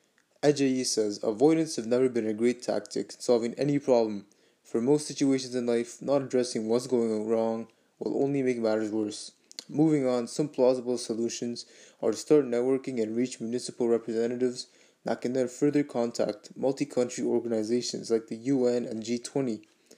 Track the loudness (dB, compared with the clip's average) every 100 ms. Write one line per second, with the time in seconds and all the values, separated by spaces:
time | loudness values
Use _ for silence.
0 | _ _ _ _ 2 4 2 2 0 0
1 | 0 -2 -4 4 4 4 0 -4 0 2
2 | 2 2 -2 2 0 0 -4 -4 -4 -8
3 | -8 -6 0 2 0 -2 0 0 4 4
4 | 2 -4 -12 _ _ _ _ -2 2 0
5 | 0 0 2 2 -2 -4 0 0 -2 -8
6 | 0 0 2 0 0 -2 0 0 2 0
7 | 2 0 0 0 0 -2 -8 _ _ _
8 | -4 0 0 2 0 0 0 0 0 -2
9 | -2 -6 -14 _ _ -20 -6 2 4 4
10 | 2 0 -2 -4 -4 4 4 4 -2 -4
11 | -4 -2 -2 -4 -6 -8 -12 -20 -20 _
12 | -2 -2 4 4 4 0 2 0 -2 -2
13 | -2 0 -2 -4 -6 -4 -6 -2 2 2
14 | 0 -2 -2 0 -2 -2 -14 _ _ _
15 | -6 -4 -2 -2 -2 0 2 2 0 -2
16 | -2 -2 -4 -4 -14 -4 -2 -2 -2 -2
17 | -2 -2 0 0 0 -2 0 -2 -2 -8
18 | -2 -2 -2 -8 -2 2 2 0 -2 -8
19 | -4 -6 -4 -4 -2 -6 -10 _ _